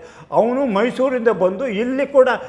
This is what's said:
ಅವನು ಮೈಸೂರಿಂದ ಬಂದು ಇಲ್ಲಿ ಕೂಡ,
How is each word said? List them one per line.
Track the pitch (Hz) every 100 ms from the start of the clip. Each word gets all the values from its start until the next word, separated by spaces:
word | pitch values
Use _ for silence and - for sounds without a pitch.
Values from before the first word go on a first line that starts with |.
| - - -
ಅವನು | 160 226 254 277
ಮೈಸೂರಿಂದ | 196 240 - 262 254 233
ಬಂದು | 190 185 190 269
ಇಲ್ಲಿ | 196 240 262 269
ಕೂಡ, | 277 254 220